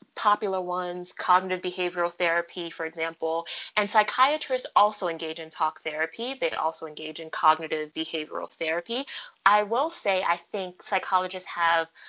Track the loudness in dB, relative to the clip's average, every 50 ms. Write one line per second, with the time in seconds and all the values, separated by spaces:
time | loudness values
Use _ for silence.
0 | -20 _ _ 0 2 4 4 4 2 0 -2 -2 -2 -2 -2 -2 -2 -4 -6 -6
1 | -8 -8 -8 -4 2 4 4 6 6 2 -2 -2 -2 -4 -4 -2 -2 -2 0 0
2 | -2 -2 0 0 0 2 2 2 0 -2 -6 -8 -8 -8 -8 -8 -8 -8 -6 -6
3 | -6 -6 -4 -4 -4 -2 -2 -2 -4 -6 -8 -10 -10 -4 -2 -2 0 4 4 4
4 | 4 4 4 4 4 4 4 0 -2 -2 -2 -2 -2 -2 2 4 4 4 2 0
5 | -4 -4 -4 -4 -6 -6 -6 -8 -10 -10 -4 -2 -2 -2 -2 -4 -8 -8 -4 -2
6 | -4 -4 -4 -6 -8 -8 -6 -4 -4 -2 -2 -2 -2 -2 -2 -4 -8 -12 -10 -10
7 | -10 -10 -10 -10 -10 -8 -4 2 4 4 4 4 2 -2 -4 -4 -4 -4 -6 -6
8 | -6 -4 -4 -6 -6 -6 -6 -8 -8 -8 -8 -6 -4 -2 -2 -2 -2 -4 -4 -4
9 | -4 -6 -8 -12 -12 -14 -16 _ _ 8 8 8 6 4 2 0 0 0 -2 -2
10 | 0 0 2 2 2 0 0 -2 -4 _ -6 -6 -6 -6 -8 -12 -6 -4 -2 -2
11 | 0 2 2 2 2 0 -4 -8 -8 -8 -4 0 2 4 4 4 2 0 _ -16
12 | -20